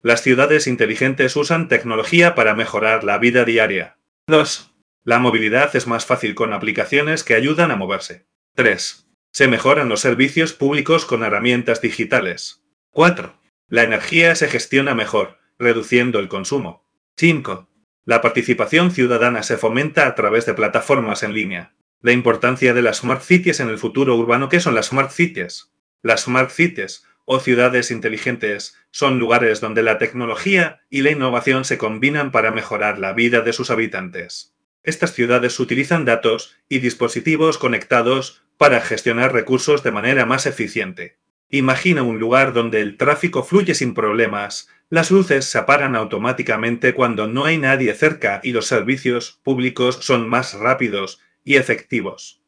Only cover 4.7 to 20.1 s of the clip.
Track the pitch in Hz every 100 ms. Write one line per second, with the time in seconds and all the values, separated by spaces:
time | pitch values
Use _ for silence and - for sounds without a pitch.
4.7 | _ _ _ - 117 123 110 107 120 143
5.7 | 127 123 117 - 127 110 98 113 101 107
6.7 | 107 104 139 147 160 - 113 135 156 165
7.7 | 110 92 95 - 87 _ _ _ - 117
8.7 | 95 - - _ _ _ - 135 113 131
9.7 | 139 127 104 131 120 135 165 160 - 139
10.7 | 147 143 160 - 117 113 101 120 123 120
11.7 | 113 113 - 110 127 95 85 - - _
12.7 | _ _ - 170 175 - _ _ _ _
13.7 | 117 117 107 - 165 170 165 147 127 -
14.7 | 135 139 120 107 110 95 _ _ _ 120
15.7 | 113 104 123 123 110 95 101 95 139 92
16.7 | - _ _ _ - 131 156 123 92 _
17.7 | _ _ _ - 117 - - 117 120 107
18.7 | 156 180 175 123 117 120 117 104 113 113
19.7 | 120 151 156 135